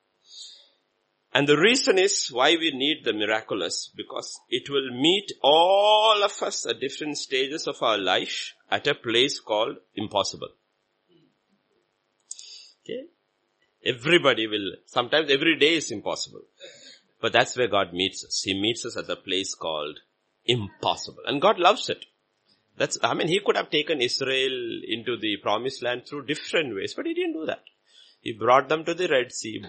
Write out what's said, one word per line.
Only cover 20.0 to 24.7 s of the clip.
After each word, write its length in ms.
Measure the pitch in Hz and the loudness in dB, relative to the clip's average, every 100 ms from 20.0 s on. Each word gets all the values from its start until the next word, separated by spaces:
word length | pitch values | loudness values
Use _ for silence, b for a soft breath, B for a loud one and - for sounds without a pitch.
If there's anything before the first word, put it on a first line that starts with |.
| _ _ _ _ - | _ _ _ _ -2
impossible. 760 | 120 98 - 98 85 - - - | -2 -2 -4 -4 -4 -6 -12 -6
And 160 | 139 | 0
God 160 | 190 208 | 2 4
loves 320 | 175 226 - | 4 4 -2
it. 160 | - - _ _ _ _ _ _ _ | -8 -10 _ _ _ _ _ _ _
That's, 180 | 139 - | -4 0
I 120 | 117 | 0
mean, 140 | 135 156 | 0 2
he 120 | 190 | 2
could 120 | 220 202 | 2 0
have 140 | - | 2
taken 300 | 156 147 151 | -2 0 0
Israel 800 | 123 - 131 131 135 127 120 | 0 0 0 0 0 -2 -6